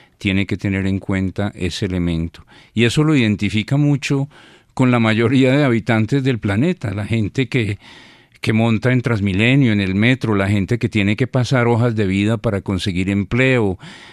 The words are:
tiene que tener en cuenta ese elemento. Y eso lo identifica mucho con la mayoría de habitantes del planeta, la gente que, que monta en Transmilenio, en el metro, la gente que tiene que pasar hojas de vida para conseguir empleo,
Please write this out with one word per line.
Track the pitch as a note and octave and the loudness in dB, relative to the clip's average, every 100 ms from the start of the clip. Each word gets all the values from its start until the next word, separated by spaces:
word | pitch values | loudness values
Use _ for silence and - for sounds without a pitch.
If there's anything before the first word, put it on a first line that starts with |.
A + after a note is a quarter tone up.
| _ _ | _ _
tiene | G2+ F#2+ G2 | -2 -2 -2
que | G2 | -4
tener | G2+ G2 F#2+ | -2 -2 -2
en | F#2+ | -4
cuenta | - F#2+ F#2+ F#2 G2+ | -2 -4 -4 -4 -6
ese | - F2+ - G2+ | -6 -8 -4 -4
elemento. | F#2 F2 E2 E2 - - - - | -2 -2 -2 -6 -10 -20 -20 -8
Y | G#2+ | -2
eso | A#2 D3+ | 0 2
lo | D3+ | 2
identifica | D3 A2 G2+ G2+ G#2+ G#2 C#3 | 2 2 0 -2 -2 -2 0
mucho | D3 C#3+ - C#3 C#3 - - - _ | 0 0 -2 -4 -4 -10 -20 -20 _
con | - B2+ | 0 2
la | B2 | 4
mayoría | A2+ G#2+ A#2 C3 C3 C#3 | 2 2 2 4 4 4
de | |
habitantes | C#3 A2+ - A2 G#2+ C#3 | 2 0 0 0 0 0
del | C3 A#2 | 0 -2
planeta, | G#2 G2 D#3+ F3+ A2+ | -2 0 0 -2 -6
la | G2 G2+ | -6 -4
gente | A2+ G2 - B2+ | -2 -2 -2 -2
que, | B2+ G#2 G2+ - - - - _ _ | -2 -2 -6 -12 -20 -20 -20 _ _
que | - | -2
monta | A2 A2+ A2 B2 | 2 2 2 2
en | B2+ | 0
Transmilenio, | A#2+ A2 G2+ F#2+ A#2 C#3 B2 | 0 0 0 2 4 4 4
en | G#2 | 2
el | F#2+ | 0
metro, | F#2+ A2+ B2+ A2 | 2 2 0 0
la | G2+ G2 | 0 2
gente | G#2 F2+ A#2+ | 0 0 -2
que | A2+ | 0
tiene | G#2+ G2 | 0 0
que | G#2+ B2+ | 0 -2
pasar | B2+ A#2+ C3 A#2 | -2 0 0 2
hojas | A#2 B2 | 2 0
de | A2 G2 | 0 0
vida | G2 G#2 A2+ | 0 0 0
para | A#2+ G2 | -2 -2
conseguir | - F#2+ G2+ F2 F#2+ | -2 -4 -2 -2 -2
empleo, | G2+ F#2 A#2+ C3 B2+ G#2 F#2 - - - | -2 -2 0 2 2 0 -2 -10 -20 -20